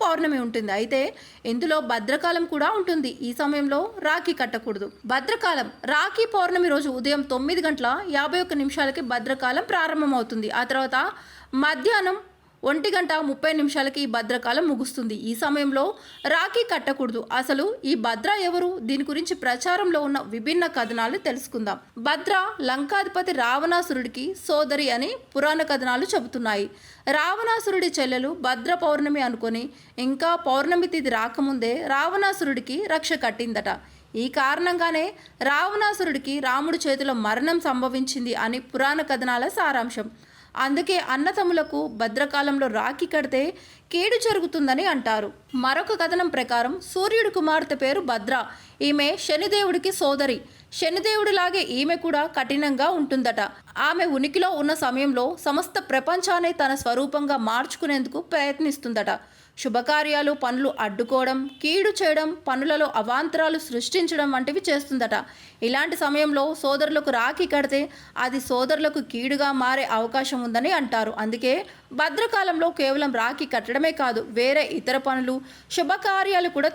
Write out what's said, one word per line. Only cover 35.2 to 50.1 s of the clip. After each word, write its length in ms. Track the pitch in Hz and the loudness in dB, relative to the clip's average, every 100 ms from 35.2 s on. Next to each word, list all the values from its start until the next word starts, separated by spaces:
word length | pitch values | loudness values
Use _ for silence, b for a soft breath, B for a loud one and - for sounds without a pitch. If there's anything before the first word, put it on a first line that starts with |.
| B B 262 | B B 0
రావణాసురుడికి 840 | 285 359 415 415 415 349 277 269 277 | 2 2 2 0 0 -2 -2 -4 -2
రాముడి 400 | 262 254 302 339 311 | 0 0 0 0 0
చేతిలో 280 | 269 277 240 214 | 0 0 0 0
మరణం 320 | 220 302 339 330 | 0 2 0 0
సంభవించింది 680 | 254 254 262 262 269 240 226 | 0 0 -2 -2 -4 -4 -2
అని 240 | 226 247 247 | -2 -4 -4
పురాణ 280 | 262 269 302 | 0 2 2
కథనాల 460 | 302 262 254 240 285 | 0 -2 0 0 0
సారాంశం. 640 | 403 330 269 240 233 214 - B B B - | 0 2 2 -2 -6 -10 -12 B B B -4
అందుకే 320 | 269 285 349 370 285 | 0 0 2 0 0
అన్నతమ్ములకు 640 | 262 311 403 359 339 302 294 302 220 | 0 0 2 2 2 0 -2 -4 -2
భద్రకాలంలో 680 | 226 220 277 285 285 277 269 214 | -2 0 0 0 0 2 0 0
రాఖీ 280 | 226 285 349 | -2 -2 -2
కడితే 380 | 311 277 262 294 - B B B | -2 0 0 0 -4 B B B
కీడు 260 | 349 403 466 453 | 0 2 2 2
జరుగుతుందని 600 | 415 339 330 277 262 370 | 2 0 0 2 2 2
అంటారు. 360 | 294 226 214 202 - - 262 | 0 0 0 -2 -8 -8 -2
మరొక 320 | 254 294 381 427 | 0 0 0 0
కథనం 280 | 330 349 349 269 | 0 2 0 0
ప్రకారం 380 | 247 240 240 370 - | 0 0 0 -2 -6
సూర్యుడి 420 | 370 403 453 440 381 | -2 2 2 2 2
కుమార్తె 380 | 311 311 339 269 | 2 2 0 -2
పేరు 260 | 269 370 311 | 0 0 0
భద్ర. 240 | 226 202 262 214 B B B | -2 0 -2 -2 B B B
ఈమె 260 | 285 294 285 381 - | 0 2 2 0 0
శనిదేవుడికి 680 | 302 381 403 403 339 370 | 0 2 2 2 2 0
సోదరి. 460 | 381 294 | 0 2